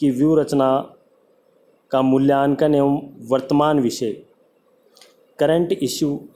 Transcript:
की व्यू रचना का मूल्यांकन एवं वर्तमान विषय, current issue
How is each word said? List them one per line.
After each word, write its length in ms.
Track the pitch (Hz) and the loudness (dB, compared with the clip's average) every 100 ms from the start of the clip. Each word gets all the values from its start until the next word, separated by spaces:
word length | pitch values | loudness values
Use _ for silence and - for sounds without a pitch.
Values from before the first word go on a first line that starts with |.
की 100 | 143 | -2
व्यू 240 | 123 151 | 0 2
रचना 360 | 156 143 143 131 135 - - _ _ _ _ _ _ _ _ _ | 2 0 0 0 0 -4 -16 _ _ _ _ _ _ _ _ _
का 100 | 135 | 0
मूल्यांकन 720 | 131 131 139 139 143 139 156 | 2 2 2 2 0 2 2
एवं 260 | 143 139 143 - - 117 | 2 2 0 -6 -16 -4
वर्तमान 520 | 127 131 147 147 147 | -2 0 0 2 2
विषय, 320 | 120 - 117 - - _ _ _ _ _ _ _ - _ _ - | 0 -2 -6 -8 -16 _ _ _ _ _ _ _ -20 _ _ -2
current 340 | 147 170 170 | 0 2 0
issue 460 | 190 127 - 151 143 - | -2 -4 -2 -4 -4 -10